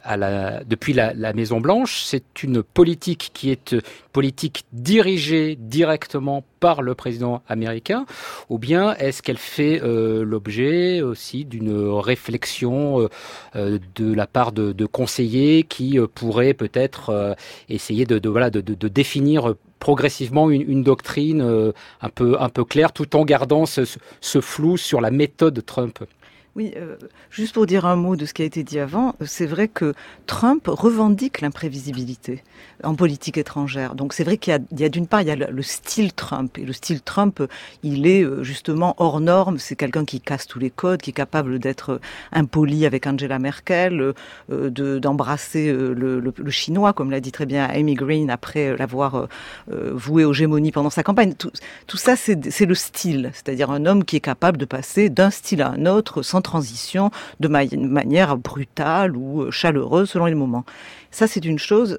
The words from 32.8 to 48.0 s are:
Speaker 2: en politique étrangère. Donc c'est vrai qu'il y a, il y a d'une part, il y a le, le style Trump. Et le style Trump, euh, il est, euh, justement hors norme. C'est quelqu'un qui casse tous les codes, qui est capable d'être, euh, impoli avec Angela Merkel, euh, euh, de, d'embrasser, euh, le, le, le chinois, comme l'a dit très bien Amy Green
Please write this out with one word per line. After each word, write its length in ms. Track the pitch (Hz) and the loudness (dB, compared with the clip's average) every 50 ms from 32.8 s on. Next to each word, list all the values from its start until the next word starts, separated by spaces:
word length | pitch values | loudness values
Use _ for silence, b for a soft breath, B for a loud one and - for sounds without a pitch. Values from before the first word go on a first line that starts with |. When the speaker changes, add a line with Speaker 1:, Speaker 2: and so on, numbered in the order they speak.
| - | -6
Speaker 2:
en 140 | 151 160 | -4 0
politique 420 | 143 180 165 143 139 - - 139 160 | 2 2 2 2 0 -6 -6 -4 -4
étrangère. 560 | 147 - - 151 143 139 131 139 131 127 - | -4 -4 -4 -4 -4 -4 -4 -6 -6 -6 -6
Donc 180 | 135 139 143 - | -6 -6 -6 -4
c'est 120 | - 165 | -4 0
vrai 120 | 156 208 | 0 0
qu'il 160 | 214 - - 160 | -2 0 0 0
y 40 | |
a, 20 | 143 120 - 175 | 0 -2 -4 -4
il 80 | 147 | -2
y 40 | 151 | 0
a 40 | 151 | 0
d'une 180 | 135 170 175 | 0 0 0
part, 160 | 165 - 214 190 | 2 2 2 2
il 60 | 151 | 2
y 20 | |
a 60 | 151 | 0
le, 100 | 135 143 - | -2 -2 -4
le 140 | - 131 139 | -4 -6 -6
style 500 | - - - - - - 220 214 185 - | -6 -8 -10 -8 -6 0 0 0 0 0
Trump. 460 | - - - - 131 131 - - - | -4 -8 -6 -4 -4 -4 -4 -6 -8
Et 60 | 139 | -10
le 80 | 131 127 | -10 -10
style 300 | - - - 170 135 - | -10 -4 -4 -4 -4 -4
Trump, 380 | - - - 202 202 190 - | -4 0 2 2 2 2 0
euh, 60 | 143 131 B B B B B B - | -4 -6 B B B B B B -6
il 200 | 151 143 139 143 | -4 -2 2 4
est, 200 | 170 185 196 180 | 6 6 6 6
euh, 180 | 139 135 139 131 | 4 0 -4 -6
justement 540 | 127 139 - - - 156 156 175 180 170 - | -6 -8 -8 -4 -2 0 2 2 0 2 2
hors 220 | 170 165 143 156 | 2 2 2 2
norme. 380 | 156 170 175 190 190 185 180 135 | 4 4 6 6 4 4 0 -4
C'est 160 | - - 143 | -4 -8 -6
quelqu'un 280 | - 147 135 123 160 151 | -4 -4 -2 -2 -2 -2
qui 160 | - - 127 | -2 -6 -8
casse 280 | - - 143 131 - - | -6 -6 -6 -6 -6 -10
tous 100 | - 120 | -8 -6
les 120 | 127 127 | -6 -4
codes, 300 | - - - 180 185 175 | -4 -2 0 0 0 0
qui 100 | - 143 | -2 -6
est 40 | 123 | -4
capable 460 | - 139 - - 156 147 127 127 131 | -4 -4 -2 0 -2 -2 0 -2 -2
d'être, 300 | 120 135 135 - - - | -2 -4 -6 -6 -6 -6
euh, 80 | 131 123 B B B B B B - | -6 -6 B B B B B B 0
impoli 520 | 160 156 127 - 156 156 143 143 156 156 | 0 0 2 2 2 2 4 4 2 2
avec 220 | 147 120 131 - | 2 2 0 -2
Angela 320 | 147 139 131 139 131 135 131 | -2 -2 -2 -2 -2 -2 -2
Merkel, 640 | 127 139 143 - - - 185 170 180 185 175 156 | -2 -4 -4 -6 -4 -2 0 2 2 2 0 0
euh, 120 | 135 135 135 B B B B B B - | 0 -2 -2 B B B B B B -8
euh, 200 | 135 135 135 139 | -6 -4 -4 -4
de, 280 | 123 127 143 139 139 135 | -4 -4 -2 -2 -2 0
d'embrasser, 680 | 131 143 143 143 135 120 147 143 - - - 160 151 151 | 0 0 0 0 0 -2 -2 -4 -4 -4 -2 0 0 2
euh, 260 | 139 127 135 127 127 | 2 2 0 -2 -2
le, 240 | 120 127 131 127 127 | -2 -2 -2 -2 -2
le, 160 | 120 131 123 | -2 -4 -6
le 140 | - 147 147 | -6 -6 -4
chinois, 420 | 131 - - - 160 190 208 202 202 | -4 -4 -2 -2 0 2 4 4 2
comme 200 | - 143 135 135 | 2 -2 -2 -2
l'a 80 | 131 | -4
dit 120 | 127 131 - | -4 -6 -6
très 140 | - 156 | -6 -6
bien 180 | 135 131 143 139 | -2 0 0 0
Amy 280 | 127 - - 151 151 143 | 0 0 0 2 2 2
Green 340 | 131 | 0